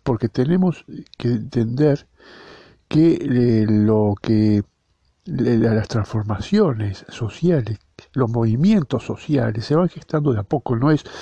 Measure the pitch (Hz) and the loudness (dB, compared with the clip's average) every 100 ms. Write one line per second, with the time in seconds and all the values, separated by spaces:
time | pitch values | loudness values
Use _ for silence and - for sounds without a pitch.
0 | - 117 117 - 131 185 185 - - - | -4 -2 -2 -2 0 2 0 -2 -10 -18
1 | - - 120 120 113 120 113 123 151 143 | -18 -6 -4 -4 -4 -4 -2 0 0 0
2 | - _ - - - - - _ _ 151 | -6 _ -20 -20 -20 -20 -20 _ _ 2
3 | 165 - 143 123 120 110 107 107 107 107 | 4 2 0 2 2 2 2 2 4 2
4 | 104 101 - 110 107 104 - _ _ _ | 2 0 0 2 4 2 0 _ _ _
5 | _ _ - 151 123 117 117 110 104 113 | _ _ -8 -4 0 2 2 0 -2 -4
6 | 101 110 104 104 - 208 190 110 101 95 | -4 -4 -4 -6 -2 0 0 0 -6 -8
7 | - - 110 - 175 156 107 107 _ - | -14 -10 -10 -2 0 0 -2 -8 _ -20
8 | - 127 117 117 113 117 185 214 143 120 | -10 -4 -2 0 0 2 2 2 0 -4
9 | - - - 143 117 113 - 151 180 160 | -6 -10 -4 -2 -2 -4 -2 0 0 -4
10 | - 156 143 110 101 151 - 113 143 151 | -6 -2 0 -2 -2 -4 -2 0 2 0
11 | - - | -2 -16